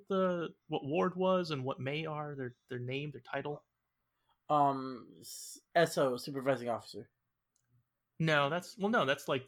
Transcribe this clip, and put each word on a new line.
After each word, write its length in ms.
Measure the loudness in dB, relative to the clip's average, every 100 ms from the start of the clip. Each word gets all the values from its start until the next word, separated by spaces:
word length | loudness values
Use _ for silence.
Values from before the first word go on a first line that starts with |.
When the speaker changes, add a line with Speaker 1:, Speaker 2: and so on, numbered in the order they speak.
| -2
Speaker 1:
the, 400 | 0 0 0 -4 -8 -6
what 160 | -4
Ward 320 | -2 0 0 2
was 340 | 2 2 0
and 140 | -2
what 160 | -4 -4
May 260 | -4 -4 -4
are, 280 | -6 -6
their, 200 | -6 -6 -8 -10
their 80 | -8
name, 320 | -4 -4 -6
their 100 | -10
title? 400 | -8 -6 -4 -8 _ _ _ _ _ _ _ _ 0
Speaker 2:
Um, 580 | 4 4 2 -4 -8 -14 -18
s-, 380 | -16 -14 -14 -16 _
S 240 | 2 4 4
O, 180 | 2 2
supervising 520 | -4 -2 2 2 0
officer. 400 | -4 -6 -14 -14 _ _ _ _ _ _ _ _ _ _ -2
Speaker 1:
No, 300 | 2 4 4
that's, 280 | 0 -4 -4
well, 100 | 0
no, 140 | 2
that's, 240 | 4 2 0
like, 160 | -2